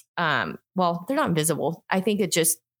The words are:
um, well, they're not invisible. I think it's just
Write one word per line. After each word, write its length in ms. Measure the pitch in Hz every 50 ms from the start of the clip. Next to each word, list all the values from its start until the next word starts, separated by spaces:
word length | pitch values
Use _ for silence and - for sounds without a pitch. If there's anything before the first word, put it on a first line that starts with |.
| - _ _
um, 420 | - 170 160 143 123 98 80 - - _ _ -
well, 300 | 185 185 170 170 175 180
they're 100 | - 269
not 120 | 294 294 220
invisible. 560 | 170 156 151 160 156 139 139 147 165 - _ -
I 100 | 175 190
think 200 | 185 226 208 196
it's 140 | 208 165 -
just 240 | 175 165 170 - - _ _ _ _